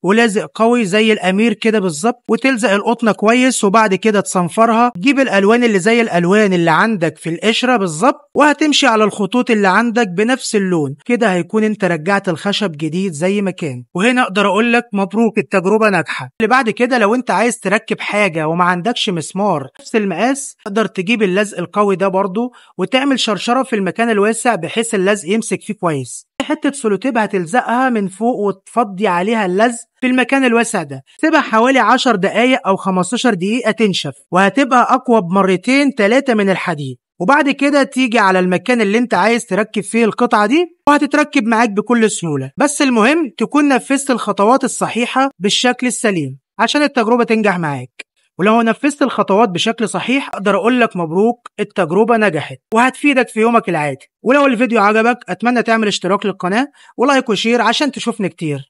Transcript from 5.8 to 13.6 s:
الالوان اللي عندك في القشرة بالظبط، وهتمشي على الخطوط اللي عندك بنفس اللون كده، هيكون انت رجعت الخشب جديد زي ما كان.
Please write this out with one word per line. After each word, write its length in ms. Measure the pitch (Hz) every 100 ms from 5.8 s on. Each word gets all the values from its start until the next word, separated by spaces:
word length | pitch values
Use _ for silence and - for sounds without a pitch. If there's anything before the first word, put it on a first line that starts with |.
| 185 233
الالوان 520 | 226 175 175 208 208
اللي 180 | 180 165
عندك 480 | 160 220 208 160 156
في 120 | 165
القشرة 460 | 165 208 220 247 247
بالظبط، 540 | 190 151 247 - _
وهتمشي 520 | - 294 285 311 269 269
على 180 | 220
الخطوط 460 | 208 - 190 247 247
اللي 180 | 220 196
عندك 400 | 190 240 220 220
بنفس 480 | 170 220 262 - 214
اللون 380 | 190 175 139 160 -
كده، 260 | 240 226
هيكون 320 | 180 170 220
انت 200 | 214 208
رجعت 440 | 185 170 156 196 196
الخشب 440 | 165 202 196 202
جديد 400 | 147 156 175 196
زي 300 | 143 180 202
ما 80 | 190
كان. 340 | 180